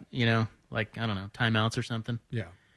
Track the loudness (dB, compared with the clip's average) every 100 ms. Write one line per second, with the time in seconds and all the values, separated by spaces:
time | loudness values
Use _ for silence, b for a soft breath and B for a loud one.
0 | -8 0 4 4 2 -4 -8 -4 -4 -4
1 | -4 -4 -6 -2 2 4 2 0 -4 -4
2 | -4 -6 -6 -8 -8 -12 _